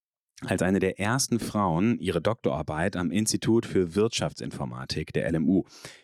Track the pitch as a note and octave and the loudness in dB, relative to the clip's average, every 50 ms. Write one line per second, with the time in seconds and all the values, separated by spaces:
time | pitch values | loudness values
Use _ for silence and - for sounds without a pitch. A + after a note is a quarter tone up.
0 | _ _ _ _ _ _ _ - - - G#2 F2+ - F2+ G2 F#2+ F2+ F#2+ - - | _ _ _ _ _ _ _ -10 -4 -2 0 2 2 2 2 2 2 0 -2 -2
1 | F#2+ G#2 A#2 C#3 - - A#2+ A2+ - A2 - G#2 G2+ F#2 D#2+ E2 F#2+ A#2 A#2+ E2 | -2 0 0 0 0 0 -2 -2 -2 -2 -2 0 0 2 2 2 2 2 0 0
2 | - F#2 E2+ E2+ D#2 G2+ A2+ - - - C2 D2 D2+ - D#2 D2+ E2 G2 - F2 | -2 -2 -2 0 0 0 -2 0 -2 -2 -2 -2 -4 -4 -2 -2 -2 -2 -2 -2
3 | F2+ E2 - G#2 A2 - - G#2 - - A2+ A#2 A2+ - - G2 F#2 E2+ D#2+ G2+ | -2 -2 0 0 0 0 -2 -2 2 2 2 2 2 2 2 2 2 2 2 0
4 | G#2+ A2+ - - - D#2 - - - - - - C#2 B1 A#1+ B1 C2 - - - | 0 2 0 -2 -4 -4 -4 -6 -10 -10 -8 -8 -8 -8 -8 -8 -8 -6 -6 -6
5 | D#2 - - D2+ A1 - E2 D#2+ D#2 C#2 F#2+ F#2 - - - - - - - - | -6 -4 -2 -2 0 0 2 2 4 6 4 4 4 2 -6 -20 -18 -18 -18 -20